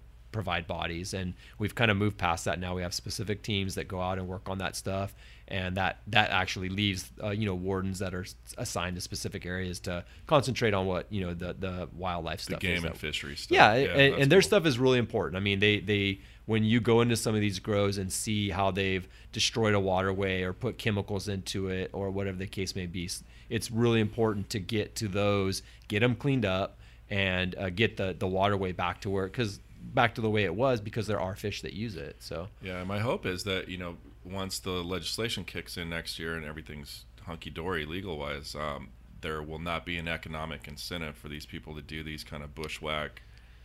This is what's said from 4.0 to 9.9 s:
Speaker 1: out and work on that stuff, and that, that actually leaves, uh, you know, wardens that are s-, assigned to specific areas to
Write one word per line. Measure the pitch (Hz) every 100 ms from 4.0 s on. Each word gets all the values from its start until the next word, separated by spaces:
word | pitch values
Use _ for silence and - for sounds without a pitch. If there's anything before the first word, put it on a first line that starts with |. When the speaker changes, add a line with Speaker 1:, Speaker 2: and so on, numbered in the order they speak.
Speaker 1:
out | 90 95
and | 92
work | 90 -
on | 95
that | 90 -
stuff, | - 95 101 - - - -
and | 95 92 92
that, | 92 - -
that | 107 107
actually | 95 92 - 92
leaves, | 95 104 90 - -
uh, | 107
you | 104 107
know, |
wardens | 92 92 95 95 92
that | 95
are | 92
s-, | 92 - - -
assigned | 123 - 87 90
to |
specific | - 95 101 85 85
areas | 92 92 87
to | -